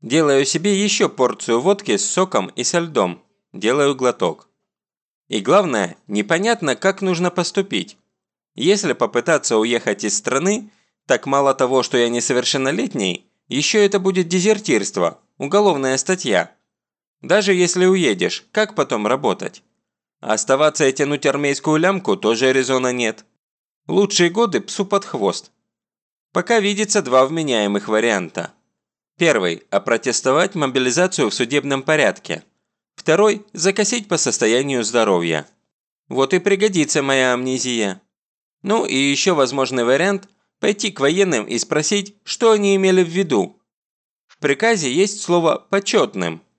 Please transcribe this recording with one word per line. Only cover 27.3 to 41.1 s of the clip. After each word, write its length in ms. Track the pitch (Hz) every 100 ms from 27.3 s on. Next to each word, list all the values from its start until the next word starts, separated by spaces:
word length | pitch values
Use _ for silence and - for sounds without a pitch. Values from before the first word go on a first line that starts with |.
| 165 151 120 104 101 101
варианта. 640 | 107 117 104 87 - - _ _ _ _ _ _ _
Первый – 460 | 170 123 90 82 _
опротестовать 840 | 101 101 113 - 117 131 139 185 180
мобилизацию 720 | 143 127 127 135 185 180 123
в 40 |
судебном 500 | - 120 143 139 139
порядке. 600 | 131 156 120 92 - 80 - _ _ _ _ _
Второй – 500 | - 165 208 208 -
закосить 560 | - 175 196 208 240 208
по 80 | 170
состоянию 640 | - - 113 117 139 131
здоровья. 640 | 107 120 110 92 85 80 73 _ _ _ _ _ _
Вот 240 | 131 135
и 60 | 180
пригодится 600 | 180 196 214 180 147 160
моя 320 | 139 135 127
амнезия. 680 | 123 127 131 123 117 104 92 _ _ _ _ _ _
Ну 240 | 190 220 -
и 100 | 131
ещё 400 | 139 139 - 170
возможный 500 | 131 139 127 131 117
вариант – 420 | 135 185 196 196 _ _ _
пойти 320 | - 208 208
к 80 | 160
военным 460 | 139